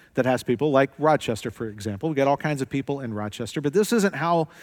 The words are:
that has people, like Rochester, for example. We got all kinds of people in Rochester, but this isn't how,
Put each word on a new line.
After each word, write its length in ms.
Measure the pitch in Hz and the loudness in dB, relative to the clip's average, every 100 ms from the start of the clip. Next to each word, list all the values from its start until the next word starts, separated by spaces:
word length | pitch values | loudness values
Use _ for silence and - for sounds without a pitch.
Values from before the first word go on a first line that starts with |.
| _ | _
that 120 | - 127 | -2 2
has 160 | 127 | 0
people, 300 | - 120 151 | 0 0 2
like 180 | 135 139 - | 4 2 2
Rochester, 540 | 147 147 - 110 120 | 2 2 0 -4 -6
for 160 | - 113 | -8 -10
example. 400 | 104 104 101 160 | -8 -8 -4 -2
We 80 | 139 | 0
got 100 | 139 | 2
all 100 | 143 | 2
kinds 260 | 156 143 | 0 -4
of 60 | 135 | -4
people 320 | 139 131 139 | -4 -6 -6
in 140 | 127 | -6
Rochester, 460 | 104 104 - 113 - | -6 -6 -6 -8 -4
but 120 | 143 | 0
this 200 | 160 208 | 2 4
isn't 240 | 233 196 139 | 4 2 0
how, 320 | 165 170 160 - | 0 0 0 -6